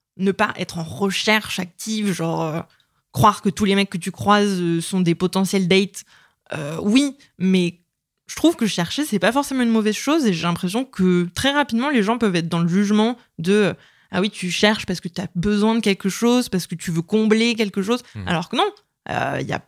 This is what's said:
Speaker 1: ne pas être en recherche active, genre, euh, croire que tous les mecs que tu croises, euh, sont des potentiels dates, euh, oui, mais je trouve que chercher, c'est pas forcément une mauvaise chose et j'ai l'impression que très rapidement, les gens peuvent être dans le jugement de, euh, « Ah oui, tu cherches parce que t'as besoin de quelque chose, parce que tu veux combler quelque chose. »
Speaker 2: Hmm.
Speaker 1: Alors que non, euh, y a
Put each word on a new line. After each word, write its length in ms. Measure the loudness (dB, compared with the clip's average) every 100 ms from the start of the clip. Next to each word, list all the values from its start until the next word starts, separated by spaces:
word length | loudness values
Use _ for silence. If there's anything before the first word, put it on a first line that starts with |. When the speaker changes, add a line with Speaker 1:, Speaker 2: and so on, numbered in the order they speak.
| _ -2
Speaker 1:
ne 140 | -2
pas 220 | 0 -2 -2
être 220 | -8 -8
en 60 |
recherche 720 | -10 -4 -2 -2 0 0 0 -8
active, 540 | -8 _ -8 -4 -2
genre, 300 | -2 -2 -2
euh, 180 | -4 -6 -10 _ _ _ _
croire 320 | 2 4 4
que 60 | -2
tous 160 | 0
les 100 | 0
mecs 160 | 2 0
que 80 | -4
tu 140 | -8
croises, 480 | -6 2 4 4 0
euh, 200 | 0 -2
sont 200 | -2 0
des 160 | 0 2
potentiels 500 | 0 0 0 0 2
dates, 380 | 2 2 -4 -20 _ _ _ -14
euh, 260 | -10 -8 -4
oui, 340 | 2 4 2 -4 _ -4
mais 420 | 2 2 2 -4 _ _ _ _ _
je 80 | 0
trouve 180 | 0
que 120 | 2 -2
chercher, 360 | -2 -4 -4
c'est 140 | -2 0
pas 140 | 0
forcément 300 | 0 -2 -2
une 60 | 2
mauvaise 260 | 2 0 -2
chose 280 | 0 2
et 80 | 2
j'ai 120 | 0
l'impression 400 | -2 -2 -2 -4
que 440 | -6 0 2 2 0
très 160 | -2 0
rapidement, 400 | 0 0 0 0
les 140 | 0
gens 120 | 0 0
peuvent 200 | 0 0
être 120 | -2
dans 120 | 0
le 80 | 0
jugement 500 | 2 2 2 2 0 _ -8
de, 120 | 0
euh, « 220 | 2 2 0 _ _ _
Ah 80 | -2
oui, 100 | -2
tu 220 | -4 -6
cherches 340 | 0 2 2 -4
parce 140 | -6
que 80 | -6
t'as 180 | -8 -8
besoin 400 | -4 0 2 2
de 60 | 2
quelque 280 | 0 0 -2
chose, 400 | 0 2 2 2
parce 200 | -4 -4
que 80 | -8
tu 160 | -4
veux 100 | -4
combler 520 | 0 0 4 4 2 0
quelque 260 | -2 -2
chose. » 200 | -2 -2 -4
Speaker 2:
Hmm. 140 | -10 -2
Speaker 1:
Alors 200 | -2 -2
que 80 | -2
non, 140 | -2 -2 _ _ -8
euh, 300 | -4 -2 -4
y 120 | -4
a 80 | -6